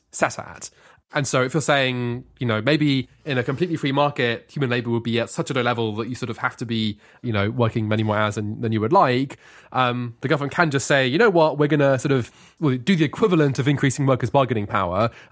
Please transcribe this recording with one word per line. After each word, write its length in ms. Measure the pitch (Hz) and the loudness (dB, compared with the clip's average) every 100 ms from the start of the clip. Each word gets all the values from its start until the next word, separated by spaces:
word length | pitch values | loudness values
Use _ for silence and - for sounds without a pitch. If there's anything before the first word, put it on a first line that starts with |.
| _ | _
set 260 | - 143 - | -2 -2 -2
at. 300 | - - - - - _ _ | -14 -16 -18 -20 -20 _ _
And 140 | 151 135 | -6 -2
so 160 | 139 | 0
if 100 | 131 | 0
you're 60 | 156 | 0
saying, 640 | 147 139 131 123 120 120 - _ | 0 2 2 0 -4 -6 -10 _
you 80 | 123 | -2
know, 140 | 107 | 0
maybe 480 | 117 156 151 135 - _ - | 0 2 2 0 -2 _ -4
in 120 | 131 | -2
a 60 | |
completely 320 | 120 131 180 160 | -2 -2 -4 -2
free 160 | 143 | -2
market, 580 | 139 143 143 120 113 - | 0 0 0 -2 -2 -8
human 200 | 151 131 | -6 -2
labour 220 | 120 117 | -2 -2
would 120 | 117 | -2
be 160 | 113 113 | -2 -2
at 100 | 110 | -2
such 200 | - - | -6 -4
a 40 | |
low 80 | 131 | -2
level 320 | 120 117 110 104 | 0 0 -2 -4
that 120 | 117 | -8
you 80 | 123 | -8
sort 140 | 120 | -8
of 80 | 110 | -6
have 180 | 127 - | -6 -6
to 100 | 117 | -4
be, 340 | 113 110 104 _ _ | -2 -2 -4 _ _
you 120 | 123 | -4
know, 160 | 104 101 | -2 0
working 380 | 123 110 117 107 | 0 0 0 0
many 120 | 110 | 0
more 140 | 107 104 | 0 0
hours 200 | 107 107 | 0 -2
than, 260 | 104 110 | -6 -6
than 100 | 117 | -2
you 80 | 110 | -2
would 140 | 110 | 2
like, 420 | 185 147 123 131 - - - - | 4 4 2 -2 -8 -20 -20 -6
um, 420 | 127 123 123 120 117 | -2 0 -2 -6 -6
the 80 | 135 | -2
government 240 | 147 139 | -2 0
can 180 | - 165 | 0 0
just 160 | 135 - | 0 2
say, 180 | 143 131 | 2 2
"You 120 | 156 | 2
know 120 | 233 | 4
what, 280 | 170 156 147 | 4 4 2
we're 100 | 147 | 0
gonna 320 | 147 139 131 | 2 2 2
sort 140 | 147 | 0
of, 180 | 135 113 - - - | 0 -2 -10 -20 -4
we'll 160 | 151 127 | -2 0
do 180 | 120 175 | 2 2
the 80 | |
equivalent 560 | 151 - 220 170 143 131 | 2 2 2 4 4 2
of 80 | 131 | 0
increasing 380 | 143 139 131 135 | 2 0 2 2
workers' 240 | 131 120 | 2 2
bargaining 380 | 143 123 113 101 | 2 2 -2 -2
power. 420 | 107 90 92 117 - - | -2 0 0 -2 -4 -4